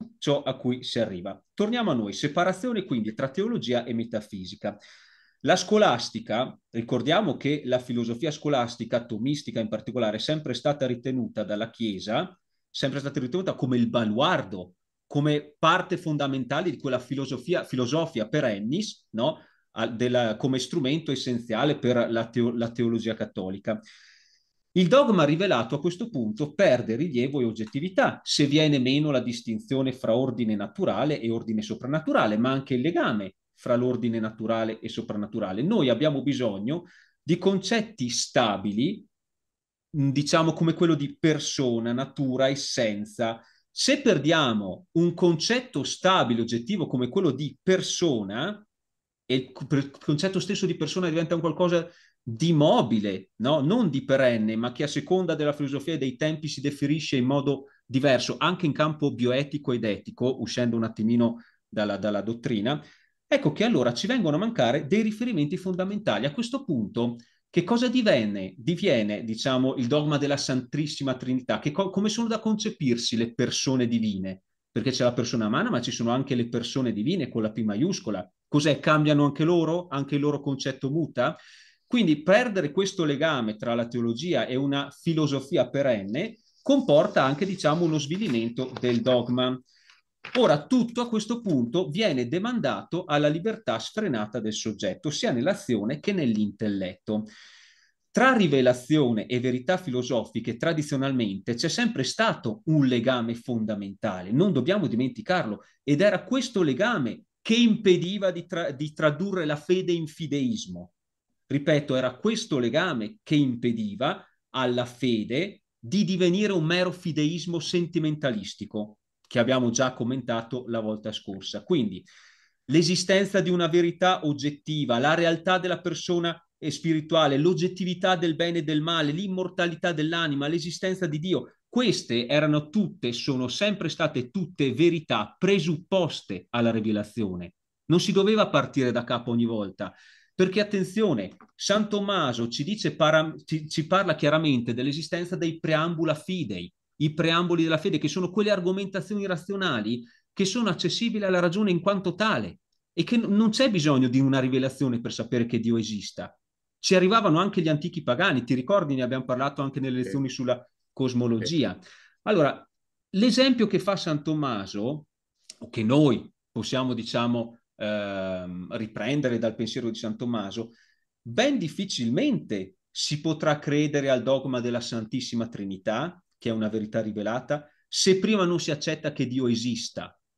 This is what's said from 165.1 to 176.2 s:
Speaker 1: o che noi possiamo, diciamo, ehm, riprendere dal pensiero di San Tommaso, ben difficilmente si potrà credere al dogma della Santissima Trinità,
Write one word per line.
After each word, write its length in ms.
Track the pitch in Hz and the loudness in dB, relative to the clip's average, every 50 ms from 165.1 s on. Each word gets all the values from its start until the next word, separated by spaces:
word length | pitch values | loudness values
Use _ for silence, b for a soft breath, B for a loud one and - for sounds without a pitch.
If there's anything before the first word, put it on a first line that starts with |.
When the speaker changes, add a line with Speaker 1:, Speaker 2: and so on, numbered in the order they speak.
| _ _ _ _ _ _ _ - - - | _ _ _ _ _ _ _ -20 -20 -18
Speaker 1:
o 100 | - - | -16 -10
che 140 | - 120 110 | -4 0 2
noi 500 | 107 131 147 156 139 113 - - - _ _ _ _ | 4 6 6 6 6 4 2 -2 -8 _ _ _ _
possiamo, 420 | - 113 107 - - 127 131 127 120 | -8 -6 -6 -4 -2 -2 -2 -2 -2
diciamo, 640 | 113 110 - - 123 117 120 120 117 113 - - - _ _ _ | -4 -4 -4 -2 0 0 0 0 -2 -2 -6 -10 -20 _ _ _
ehm, 1000 | - 107 107 107 104 104 101 98 95 95 95 92 92 90 90 90 90 90 - - | -8 -4 -4 -2 -2 -4 -4 -4 -4 -4 -4 -4 -6 -6 -8 -10 -10 -10 -8 -8
riprendere 640 | 117 110 107 - 107 104 117 143 147 143 127 120 113 | -8 -8 -8 -8 -6 -4 -2 0 0 0 0 0 0
dal 160 | 117 113 107 | -2 -2 -2
pensiero 360 | - 117 110 - 135 120 117 | -4 -6 -6 -6 -6 -6 -6
di 80 | 110 - | -6 -6
San 180 | - 110 107 | -6 -8 -6
Tommaso, 540 | 110 123 120 120 110 98 98 95 117 110 113 b b b b b b b b _ _ | -6 -4 -4 -4 -4 -4 -6 -8 -8 -8 -10 b b b b b b b b _ _
ben 380 | - 117 117 123 233 285 285 240 | -16 -6 0 2 2 2 2 0
difficilmente 1200 | 175 151 - - 98 - - - 123 113 123 170 269 302 240 165 - - 107 98 92 - - _ _ _ | -2 -4 -4 -6 -6 -6 -4 -4 -2 0 0 2 2 2 0 0 -2 -4 -6 -6 -6 -8 -14 _ _ _
si 300 | - - - - 151 147 | -10 -6 -6 -4 -4 -2
potrà 380 | 147 165 156 151 - 156 147 147 | -2 -2 -2 0 0 0 0 0
credere 520 | - 156 143 147 151 147 135 143 135 135 | 0 0 0 2 2 2 0 0 2 2
al 120 | 131 123 113 | 2 2 2
dogma 380 | 127 135 131 127 139 127 123 | 2 0 0 0 -2 -4 -2
della 200 | 117 120 120 120 | -2 -2 -2 -4
Santissima 680 | 117 - 127 117 110 107 - 127 117 - - 117 113 113 | -4 -6 -6 -6 -6 -4 -6 -6 -6 -4 -4 -4 -4 -4
Trinità, 720 | - - 101 98 95 95 - 110 107 117 147 175 175 - | -6 -8 -8 -8 -8 -6 -4 -2 -2 -2 -2 -6 -8 -12